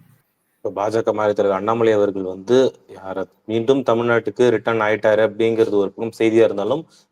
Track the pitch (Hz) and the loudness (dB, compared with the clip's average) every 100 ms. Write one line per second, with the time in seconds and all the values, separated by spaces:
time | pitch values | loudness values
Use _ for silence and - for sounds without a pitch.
0 | _ _ _ _ _ _ 107 95 107 110 | _ _ _ _ _ _ -10 -4 -2 -2
1 | 113 107 107 101 98 95 104 117 113 104 | -2 0 0 0 0 0 0 0 2 2
2 | 101 98 92 92 95 127 123 - - 95 | 0 -2 -8 -8 0 2 2 -2 -20 -18
3 | 95 95 90 _ - 113 113 135 123 113 | -12 -10 -10 _ -6 -2 0 0 2 0
4 | 120 117 110 110 123 110 120 113 107 107 | 2 0 -2 0 2 2 0 0 0 0
5 | 110 107 110 101 113 110 110 101 98 - | 2 2 0 0 -2 -2 -2 -2 -2 -4
6 | 113 - 113 113 107 101 104 147 160 _ | -8 -2 2 4 2 0 -4 -4 -8 _
7 | _ | _